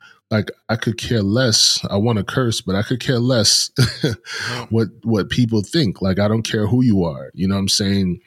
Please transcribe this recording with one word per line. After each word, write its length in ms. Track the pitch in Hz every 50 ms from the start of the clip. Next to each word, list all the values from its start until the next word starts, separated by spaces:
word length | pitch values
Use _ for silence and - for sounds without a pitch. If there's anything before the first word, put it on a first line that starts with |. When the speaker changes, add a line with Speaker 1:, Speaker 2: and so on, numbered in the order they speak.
| - - - _ _ -
Speaker 1:
Like, 200 | 113 107 92 - - _ _ -
I 80 | 110
could 220 | - - 120 110 -
care 240 | - - 127 113
less. 600 | 98 98 107 127 131 113 104 - - - - - - -
I 80 | 98
wanna 260 | 101 107 120 113 104
curse, 380 | 92 - - 135 127 117 110 -
but 140 | - 92 95
I 60 | 98
could 180 | 107 - 131 120
care 180 | - - 131 117
less 520 | 120 127 131 113 104 - - - - - -
<laughs> 60 | -
Speaker 2:
Mm-hmm. 800 | 127 - - - - 131 107 - - - - - - 113 120 123 117 - 110
Speaker 1:
what, 140 | 113 113 90 - - -
what 260 | 117 110 98 87 -
people 320 | - 127 123 110 113 107
think. 400 | 95 - - 170 143 92 - -
Like, 160 | 95 95 90 95
I 100 | 104 104
don't 140 | 113 113
care 240 | 110 - - 107 107
who 160 | 107 120 127
you 220 | 127 120 101 95 85
are. 260 | 80 69 65 65 -
You 160 | - - 95 95
know 60 | 98
what 60 | 98
I'm 80 | 98 98
saying? 520 | - - 101 98 101 98 95 90 87 - _